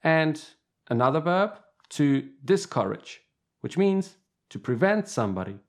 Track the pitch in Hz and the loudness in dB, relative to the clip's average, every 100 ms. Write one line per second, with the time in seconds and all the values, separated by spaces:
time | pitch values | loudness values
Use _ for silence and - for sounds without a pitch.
0 | 165 160 156 151 - _ _ _ _ 117 | 2 2 2 -2 -10 _ _ _ _ 2
1 | 123 151 156 180 208 - _ _ _ - | 2 2 0 0 0 -4 _ _ _ 0
2 | 143 135 135 - - 190 - - 98 - | 2 2 -2 -16 0 0 0 -2 -2 -4
3 | - - _ _ _ _ - - 139 190 | -10 -20 _ _ _ _ -8 0 2 2
4 | - _ _ _ _ 101 104 120 190 214 | -4 _ _ _ _ -12 -4 0 2 2
5 | - - 107 95 95 98 | -2 -2 -2 -2 -6 -10